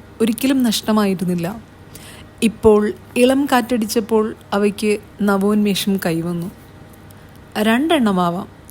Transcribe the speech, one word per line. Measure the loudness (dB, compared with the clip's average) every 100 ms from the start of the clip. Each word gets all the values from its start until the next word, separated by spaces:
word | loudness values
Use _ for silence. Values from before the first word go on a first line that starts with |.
| -8 -2
ഒരിക്കലും | -2 0 0 2
നഷ്ടമായിരുന്നില്ല. | 0 0 0 0 2 0 -2 -4 -4 -8 -16 -20 -20 -20 -20 -20 -18 -2
ഇപ്പോൾ | -2 2 4 4 2 -4 -6 2
ഇളം | 2 2 2
കാറ്റടിച്ചപ്പോൾ | 0 0 -2 -2 -2 0 0 0 -6 -6
അവയ്ക്ക് | 0 0 0 -2 -2 -6 -4
നവോന്മേഷം | 0 2 2 2 2 0 -2 -2 -2
കൈവന്നു. | -4 -4 -6 -8 -12 -20 -20 -20 -20 -20 -20 -20 -20 -12 -4
"രണ്ടെണ്ണമാവാം," | 0 2 2 2 2 2 0 -2 -10 -16 -16